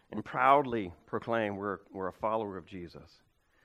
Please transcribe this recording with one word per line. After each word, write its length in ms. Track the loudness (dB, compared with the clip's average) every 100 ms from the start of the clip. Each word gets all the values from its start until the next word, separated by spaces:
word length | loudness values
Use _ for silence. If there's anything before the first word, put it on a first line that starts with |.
| -12
and 100 | -10
proudly 720 | -6 4 6 6 6 0 -4 -8 -8
proclaim 500 | -6 -2 0 0 -2
we're, 220 | -6 -8 -10
we're 160 | -8 -8
a 40 |
follower 460 | -6 -4 -2 -4 -10
of 80 | -12
Jesus. 560 | -14 -14 -16 -20 -20 _ _ _ _